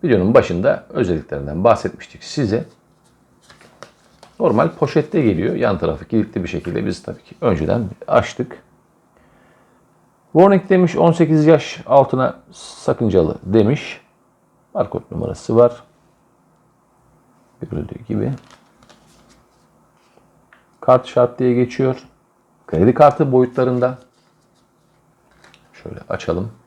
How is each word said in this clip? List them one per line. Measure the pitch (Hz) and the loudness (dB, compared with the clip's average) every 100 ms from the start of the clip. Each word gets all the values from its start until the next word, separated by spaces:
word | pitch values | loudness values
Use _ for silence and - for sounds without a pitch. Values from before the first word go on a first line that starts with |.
Videonun | 165 110 92 | 2 2 4
başında | 127 107 87 117 151 - | 4 4 -2 -2 -2 -6
özelliklerinden | - 87 85 73 71 69 78 | -4 -2 -2 -6 -10 -8 0
bahsetmiştik | 107 104 92 - - - | 2 2 -2 -10 -20 -20
size. | - - 117 110 160 _ _ _ _ _ _ _ _ - - _ - _ _ _ - _ | -12 -6 -2 -2 -6 _ _ _ _ _ _ _ _ -20 -20 _ -20 _ _ _ -20 _
Normal | 202 107 165 - | 0 2 0 0
poşette | 147 - 147 185 | -2 -2 -2 0
geliyor. | 123 85 104 180 | 0 0 -2 -2
Yan | 120 95 | -2 -2
tarafı | 82 76 - | -4 -6 -4
kilitli | 113 104 110 | -2 -2 -6
bir | 85 | -6
şekilde | 82 - 82 98 | -8 -6 -6 -6
biz | 90 | -8
tabii | - - | -12 -16
ki | _ - | _ -6
önceden | 123 85 78 120 101 - - | -2 -2 0 -2 -4 -10 0
açtık. | 123 117 - 123 - _ _ _ _ _ _ _ _ _ _ _ _ _ _ _ _ _ | 0 0 -8 -10 -10 _ _ _ _ _ _ _ _ _ _ _ _ _ _ _ _ _
Warning | 156 196 196 - | 4 6 4 2
demiş, | 185 175 - | 2 2 2
on | 170 | 2
sekiz | 165 156 156 151 | 4 2 4 4
yaş | 156 - - - | 4 2 -14 2
altına | 139 135 131 127 - _ | 2 4 0 -2 -4 _
sakıncalı | - - - - 131 113 92 80 - | -20 -20 -8 -4 -2 2 2 2 -2
demiş. | - 107 104 143 - - _ _ _ _ _ _ _ | 0 2 2 0 -6 -18 _ _ _ _ _ _ _
Barkod | 208 - - - | -6 -6 -6 -10
numarası | 80 78 - - 113 | -10 -8 -10 -2 4
var. | 120 - - _ _ _ _ _ _ _ _ _ _ _ _ _ _ _ _ _ | 4 2 -20 _ _ _ _ _ _ _ _ _ _ _ _ _ _ _ _ _
Görüldüğü | - - 98 - - | -10 -10 -10 -14 -8
gibi. | 110 113 139 _ - _ _ _ _ _ _ _ _ _ _ _ _ _ _ _ _ _ _ _ _ _ _ | -4 -4 -6 _ -20 _ _ _ _ _ _ _ _ _ _ _ _ _ _ _ _ _ _ _ _ _ _
Kart | - 127 - | 2 2 2
Sharp | - 123 - | 0 0 0
diye | 127 | 0
geçiyor. | 123 123 - 131 127 - _ _ _ _ _ - | 0 -2 -2 -4 -4 -12 _ _ _ _ _ -8
Kredi | 80 101 | 2 2
kartı | 123 147 139 143 | 6 4 4 0
boyutlarında. | 127 123 123 127 123 123 127 - _ _ _ _ _ _ _ _ _ _ _ _ _ _ _ _ | 2 0 0 -2 0 -2 -4 -18 _ _ _ _ _ _ _ _ _ _ _ _ _ _ _ _
Şöyle | - - - - | -20 -18 -18 -10
açalım. | - - 87 110 - | -10 -6 -6 -6 -12